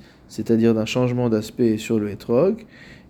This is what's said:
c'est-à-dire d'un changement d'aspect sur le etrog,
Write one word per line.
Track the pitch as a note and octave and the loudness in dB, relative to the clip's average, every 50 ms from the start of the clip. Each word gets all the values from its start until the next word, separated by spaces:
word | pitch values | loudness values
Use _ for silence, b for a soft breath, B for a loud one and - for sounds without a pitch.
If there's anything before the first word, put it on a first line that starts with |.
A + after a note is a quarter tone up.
| B B B B B - | B B B B B -14
c'est-à-dire | - A2 G#2+ - A2+ A2+ A2+ A#2 A2 | -12 -8 0 0 2 4 4 2 2
d'un | A2 G#2+ | 2 -2
changement | - - B2+ B2+ B2 B2 B2 B2 | -2 -2 -2 -2 0 0 -2 0
d'aspect | A#2 A2 G#2+ G#2+ - - - B2 A2+ G#2+ | 0 0 0 -2 -4 -2 0 2 2 2
sur | G#2+ - - A#2 G#2+ | 0 -2 -2 -2 -2
le | G#2 G#2 | -2 -4
etrog, | G2 - - - A#2 C3 E3+ G3 A3+ - - B B B B B B B B B | -6 -10 -4 0 2 2 2 2 0 -2 -8 B B B B B B B B B